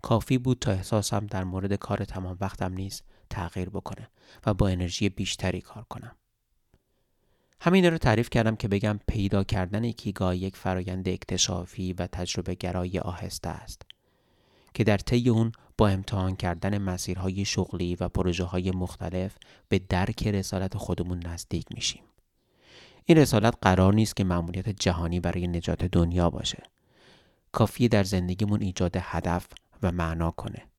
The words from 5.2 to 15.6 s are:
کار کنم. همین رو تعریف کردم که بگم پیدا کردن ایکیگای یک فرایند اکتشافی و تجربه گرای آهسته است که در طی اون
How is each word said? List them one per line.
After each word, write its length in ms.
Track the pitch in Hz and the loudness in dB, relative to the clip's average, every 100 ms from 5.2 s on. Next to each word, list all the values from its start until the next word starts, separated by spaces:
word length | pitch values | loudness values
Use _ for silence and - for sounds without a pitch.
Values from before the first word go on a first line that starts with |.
| 95 - 92 90 | -6 -2 -2 -4
کار 240 | - - | -8 -18
کنم. 320 | - - 120 - _ _ _ _ _ _ _ _ _ _ _ _ _ _ | -14 -14 -14 -20 _ _ _ _ _ _ _ _ _ _ _ _ _ _
همین 240 | 170 190 | 4 6
رو 140 | 175 165 | 6 4
تعریف 320 | 135 110 120 | 4 4 4
کردم 260 | 117 110 110 | 2 2 0
که 120 | 107 | 0
بگم 320 | 101 107 104 - | 2 2 0 -2
پیدا 360 | 110 98 101 | 0 2 2
کردن 400 | 95 104 90 104 | 2 0 0 -2
ایکیگای 540 | 117 110 110 95 95 90 | -2 -4 -6 -2 0 0
یک 180 | 95 - | -4 -6
فرایند 520 | 95 92 92 92 92 | -4 -2 -2 -4 -2
اکتشافی 840 | 92 - 92 - 90 90 - 92 | -4 -4 -2 0 -2 -8 -8 -6
و 140 | 90 90 | -4 -6
تجربه 480 | - 90 - 87 | -6 -6 -4 -4
گرای 440 | 90 90 90 90 92 | -6 -4 -4 -2 -4
آهسته 500 | 85 90 90 - 87 | -4 -8 -10 -8 -10
است 340 | 82 - - - - _ _ _ _ _ _ _ | -10 -14 -18 -20 -20 _ _ _ _ _ _ _
که 100 | - | 0
در 140 | 107 101 | 2 2
طی 300 | - 123 120 | 2 2 4
اون 240 | 113 113 - | 4 2 -2